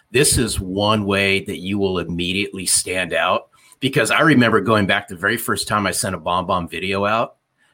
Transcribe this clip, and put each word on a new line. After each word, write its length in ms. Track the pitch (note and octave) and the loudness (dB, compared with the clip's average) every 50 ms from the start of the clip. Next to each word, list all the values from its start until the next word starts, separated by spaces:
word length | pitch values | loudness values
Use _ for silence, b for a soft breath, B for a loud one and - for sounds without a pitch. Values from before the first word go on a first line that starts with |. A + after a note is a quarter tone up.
| b b | b b
this 280 | - B2 D#3+ - - D3+ | 0 2 2 4 2 2
is 200 | A#2+ G#2 F2+ - | 0 0 -2 -6
one 460 | F#2+ F#2 F#2 G2 G#2 G#2 A2 G#2+ G2+ | -6 -4 -2 0 2 2 2 2 2
way 360 | G2 G2 G2 G2 G2 G2 G2 | 0 0 2 2 2 0 0
that 180 | F#2 G2+ F#2 D#2 | -2 -6 -8 -8
you 180 | E2+ F#2+ G2+ | -6 -4 -2
will 220 | G2+ G2 F#2+ F#2 F2 | 0 0 0 0 -2
immediately 680 | E2+ E2 F2 E2+ F2 F2 F#2 G2 G#2 - - F#2+ F2+ | -4 -4 -4 -4 -4 -2 -2 -4 -4 -4 -8 -8 -2
stand 480 | E2+ - - - - F#2 F#2 F2+ E2 E2 | 0 0 0 0 -2 -4 -4 -4 -2 -2
out, 360 | E2 E2 F2+ G2+ A#2 - _ b b b b b b | 0 0 2 0 -2 -4 _ b b b b b b
because 300 | - C3+ - C#3+ A2+ A2 | -4 0 2 2 2 2
I 120 | A2+ G#2+ | 2 4
remember 380 | D3+ D#3+ C#3+ B2 A#2+ A2+ G#2+ G#2+ | 4 4 6 6 6 6 4 2
going 280 | F#2+ G#2+ A2 G#2 G2+ | 4 4 2 4 4
back 200 | F2+ G2 G2+ - | 2 0 0 -2
the 80 | - F#2+ | -6 -8
very 220 | E2+ F2+ G2+ A2+ | -4 -2 -2 -2
first 300 | A2+ - - G#2+ F#2 - | -2 -2 -4 -4 -4 -2
time 180 | - A2 G#2 G2+ | -2 -2 0 0
I 60 | F#2+ | 0
sent 240 | - - - G2 F#2 | -2 -2 -4 -4 -6
a 40 | E2+ | -4
BombBomb 480 | D#2 F2 F2 F#2 F2+ F2+ G2 F2+ E2+ | -2 -2 -2 -2 0 0 -2 -2 -2
video 380 | E2 - E2 F2+ F#2+ G2 G2 G2+ | -4 -6 -6 -4 -2 -2 0 0
out, 300 | G#2 A2 A2+ B2+ - - _ _ _ _ _ _ _ | 0 0 0 -2 -4 -6 _ _ _ _ _ _ _